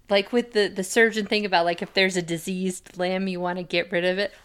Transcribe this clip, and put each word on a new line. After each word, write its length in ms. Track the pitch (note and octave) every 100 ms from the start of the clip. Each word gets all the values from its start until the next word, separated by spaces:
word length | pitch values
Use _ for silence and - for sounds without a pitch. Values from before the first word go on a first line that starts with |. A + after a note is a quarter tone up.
| -
like 220 | G3+ G3
with 220 | B3 A#3+
the, 140 | G#3+ G3
the 140 | F#3+ F#3
surgeon 400 | A#3+ A3+ G#3+ G3+
thing 180 | G#3+
about, 220 | G#3 F3+ E3+
like, 160 | F3
if 120 | F#3
there's 220 | - F#3+ F3+
a 60 |
diseased 760 | E3+ E3+ F3 F#3 F#3 F3+ - F3+
limb, 300 | F3+ F#3 F#3+
you 140 | F3+
wanna 220 | F3+ F3+
get 280 | F3 F3 E3+
rid 140 | F3+ F3+
of 120 | F#3
it. 120 | G#3 -